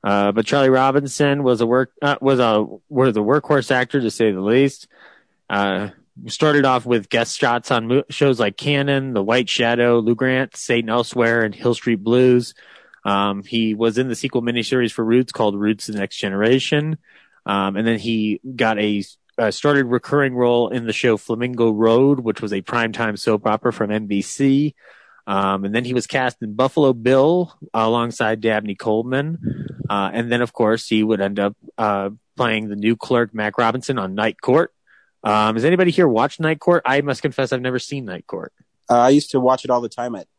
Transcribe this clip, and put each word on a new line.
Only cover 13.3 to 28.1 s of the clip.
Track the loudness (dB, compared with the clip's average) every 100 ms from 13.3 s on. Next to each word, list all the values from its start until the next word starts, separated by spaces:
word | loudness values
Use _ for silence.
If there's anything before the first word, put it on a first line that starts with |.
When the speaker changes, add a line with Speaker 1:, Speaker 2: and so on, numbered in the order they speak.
| -4
Speaker 1:
he | -4 -2 -2
was | 0 0 0
in | -4
the | -4
sequel | -4 -2
miniseries | -2 -4 -2 0 -2
for | -2
Roots | 2 2 2
called | 0 -2 0
Roots: | -2 -2 -6
The | -6
Next | -6 -6
Generation. | -4 0 2 2 2 -2 -2 -6 _ _ _ _ -4
Um, | -2 0 -2
and | -2
then | -2
he | -2 -2 -2 -4 -8 -2
got | -2 0
a, | 0 -2 -6 -12 _ -2
uh, | -2
started | 0 2 2 2
recurring | -2 0 -2 0 0
role | 0 2 0
in | -4 -4
the |
show | -2 0 0
Flamingo | -2 -4 -4 0 0
Road, | 2 4 4 4 2
which | -2 -4
was | -4
a | -6
primetime | -4 -2 -2 -2 -4 -2
soap | -2 0 0
opera | 0 -2
from | -2 -2
N | -2 -2
B | -4
C. | -4 0 2 2 0 -4 -20 -20 _ _ -4
Um, | -2 0 -2 -2
and |
then | -2 -2
he | -4
was | -2
cast | -2 -2 -4
in | -12
Buffalo | -2 0 2 2
Bill | 2 2 4 4 2 -2 -8 -8
alongside | -2 0 0 -2